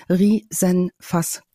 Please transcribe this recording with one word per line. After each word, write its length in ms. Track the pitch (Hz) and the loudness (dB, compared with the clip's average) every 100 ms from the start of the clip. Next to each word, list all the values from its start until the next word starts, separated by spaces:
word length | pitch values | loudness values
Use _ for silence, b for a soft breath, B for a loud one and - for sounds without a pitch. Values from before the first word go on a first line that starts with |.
| B | B
Riesenfass 1300 | 180 202 214 - - 185 180 180 - - 175 160 - _ | 2 2 2 -2 -2 0 0 -2 -6 -4 -4 -2 -8 _